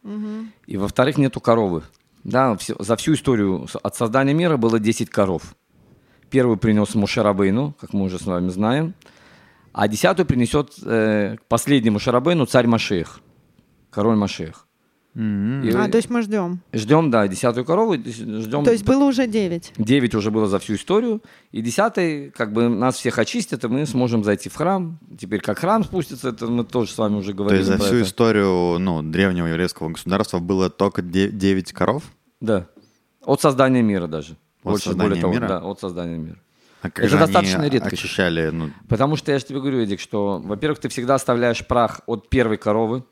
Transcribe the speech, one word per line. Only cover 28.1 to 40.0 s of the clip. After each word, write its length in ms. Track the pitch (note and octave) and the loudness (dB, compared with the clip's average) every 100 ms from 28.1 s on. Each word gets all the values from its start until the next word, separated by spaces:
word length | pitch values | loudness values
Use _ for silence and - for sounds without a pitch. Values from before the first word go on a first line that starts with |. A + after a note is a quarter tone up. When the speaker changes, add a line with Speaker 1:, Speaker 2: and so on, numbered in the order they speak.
| - A#2 G#2 G2 F2+ F2 E2+ | 2 2 4 2 2 2 0
Speaker 3:
ну, 240 | F#2 E2 | 0 -2
древнего 440 | D#2 E2 G2 F2+ E2 | -2 2 2 2 -2
еврейского 420 | E2 F2+ - D#2+ | 0 -2 -2 -8
государства 480 | E2 - F#2+ G#2+ F2+ | -8 -4 -2 -2 -4
было 300 | F2 F#2+ F#2 | -2 0 0
только 320 | - G2 - | 2 0 0
де-, 260 | F2+ F2+ G2+ | -2 0 0
девять 420 | G#2 F#2+ F#2+ F2+ | 0 2 2 -2
коров? 300 | - F2+ C3+ - _ _ _ | -2 0 0 -6 _ _ _
Speaker 2:
Да. 260 | A2 G2+ F2 - _ _ _ _ | -2 -2 -2 -18 _ _ _ _
От 160 | - C3+ | -2 2
создания 420 | D#3 C3 C3 B2+ | 2 4 4 4
мира 240 | A2+ G2 E2+ | 2 0 -2
даже. 260 | D#2 D2+ D#2+ _ _ | -6 -10 -18 _ _
Speaker 3:
От 100 | F#2+ | -4
Speaker 2:
Больше, 120 | G2+ - | -2 -2
Speaker 3:
создания 220 | F2 G#2 | 0 0
Speaker 2:
более 100 | F#2+ | 2
того, 100 | F2 | 0
Speaker 3:
мира? 140 | A#2 A2 | 0 -2
Speaker 2:
да, 100 | F#2 | -4
от 180 | E2+ G2 | -6 -8
создания 380 | G2 F2 E2+ E2 | -8 -8 -8 -8
мира. 180 | D#2+ E2+ _ _ _ _ | -10 -14 _ _ _ _
Speaker 3:
А 100 | F2 | -10
как 100 | - | -2
Speaker 2:
Это 80 | - | 2
Speaker 3:
же 80 | D3 | 4
они 80 | - | 6
Speaker 2:
достаточно 420 | F#3+ F#3+ F#3 D3 | 4 2 0 2
редкость. 260 | C3 G2 | 0 0
Speaker 3:
очищали, 560 | F#2+ - - F2+ E2 D#2+ | -4 -6 0 0 2 -2
ну? 180 | D#2+ D#2 - - | -2 -6 -10 -4
Speaker 2:
Потому 280 | A2 C3+ D3+ | 0 0 0
что 160 | - | -2
я 80 | C#3 | -2
ж 20 | |
тебе 140 | - C3+ | -2 -6
говорю, 220 | C3+ C3 | -2 -2
Эдик, 180 | A2 | -2
что, 400 | G2 | -4